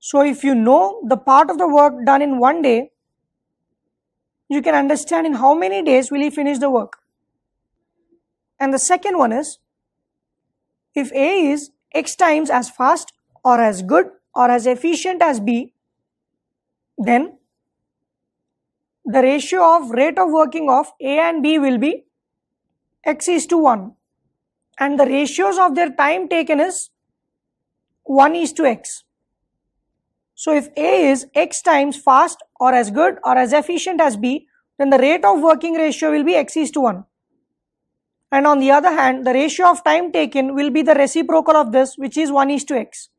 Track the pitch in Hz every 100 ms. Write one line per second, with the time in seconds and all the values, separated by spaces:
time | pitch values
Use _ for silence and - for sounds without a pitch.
0 | - 285 285 262 277 262 220 277 381 440
1 | 233 240 - 269 311 330 359 294 294 247
2 | 240 277 294 262 247 330 285 233 269 _
3 | _ _ _ _ _ _ _ _ _ _
4 | _ _ _ _ _ 285 294 302 277 294
5 | - 330 320 269 269 311 370 392 311 262
6 | 254 285 294 285 285 285 277 254 - -
7 | _ _ _ _ _ _ _ _ _ _
8 | _ _ _ _ _ _ 269 269 - 359
9 | 403 370 254 226 302 - _ _ _ _
10 | _ _ _ _ _ _ _ _ _ -
11 | 269 269 285 392 311 294 294 _ _ 294
12 | - - 349 302 311 247 247 - 254 330
13 | - _ _ _ 254 240 226 190 185 302
14 | 370 _ _ - 247 247 233 247 330 339
15 | 370 359 330 254 202 233 262 _ _ _
16 | _ _ _ _ _ _ _ _ _ -
17 | 208 240 330 - _ _ _ _ _ _
18 | _ _ _ _ _ _ _ _ _ _
19 | - 269 262 285 277 370 339 339 269 233
20 | 294 381 370 311 311 320 302 254 269 _
21 | 269 285 330 330 294 311 277 247 277 359
22 | _ _ _ _ _ _ _ _ _ _
23 | - 302 - 339 - 339 302 220 190 _
24 | _ _ _ _ _ _ _ - 277 285
25 | 269 269 285 294 392 370 370 285 339 254
26 | 285 349 359 339 302 302 339 359 - _
27 | _ _ _ _ _ _ _ _ _ _
28 | - 269 277 339 330 - 294 226 - -
29 | _ _ _ _ _ _ _ _ _ _
30 | _ _ _ _ - 302 285 - 311 381
31 | 302 269 - - 349 - - 302 285 -
32 | - 262 320 - - _ 254 254 214 208
33 | 349 381 247 254 254 285 294 349 370 349
34 | 311 208 240 277 _ _ _ _ 277 269
35 | 262 339 403 381 320 311 330 330 311 -
36 | 311 302 294 349 285 - 294 311 254 185
37 | - _ _ _ _ _ _ _ _ _
38 | _ _ _ 277 285 294 269 277 339 320
39 | 262 262 254 254 302 294 359 349 - 311
40 | 359 330 294 277 269 277 285 269 285 294
41 | 277 330 320 320 311 311 262 240 262 -
42 | 269 - 311 277 277 285 - 277 - -
43 | -